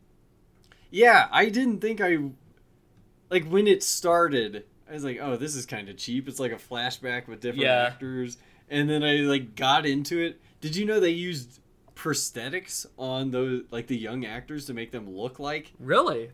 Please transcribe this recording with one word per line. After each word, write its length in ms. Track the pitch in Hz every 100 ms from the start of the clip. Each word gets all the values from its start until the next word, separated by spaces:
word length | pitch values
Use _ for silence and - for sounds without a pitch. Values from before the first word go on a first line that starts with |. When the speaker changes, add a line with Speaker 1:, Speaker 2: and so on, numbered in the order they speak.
| _ _ _ _ _ _ _ - -
Speaker 1:
Yeah, 380 | 180 240 190 110
I 180 | 151 220
didn't 320 | 220 254 208
think 200 | 214 214
I, 180 | 180 160 139 135 _ _ _ _ _ _ _ _ -
like, 140 | 180
when 220 | 156 190 208
it 160 | 190
started, 840 | - - 175 170 170 131 107 104 - _ -
I 60 |
was 100 | 151
like, 140 | 139 117
"Oh, 160 | 139 120
this 180 | 151 143
is 100 | -
kinda 260 | 113 101
cheap." 340 | 90 - 127 135
It's 120 | 127
like 120 | 123
a 40 | 113
flashback 720 | - 123 123 - 127 123 120
with 140 | 110
different 240 | 120 131
Speaker 2:
Yeah. 220 | 135 123 123
Speaker 1:
actors. 500 | 127 131 127 123 - _ _ -
And 180 | 143 147
then 140 | 151
I, 120 | 147 147
like, 360 | 143 139 117
got 300 | 104 131 151
into 340 | 151 139 139 170
it. 200 | 170 - _ _
Did 160 | 156 170
you 100 | 208
know 120 | 214
they 100 | 180
used 500 | 170 180 151 120 - _ _ _
prosthetics 920 | - 160 139 - 120 127 180 - - - -
on 320 | 131 131 135
those, 320 | 127 131 127 -
like, 160 | 117 117
the 80 | 120
young 260 | 107 127
actors 400 | 113 117 120 151 139
to 80 |
make 180 | 117 113
them 180 | 120 101
look 280 | 92 123 -
like 340 | 143 156 - -
Speaker 2:
Really? 520 | 123 208 349 123 -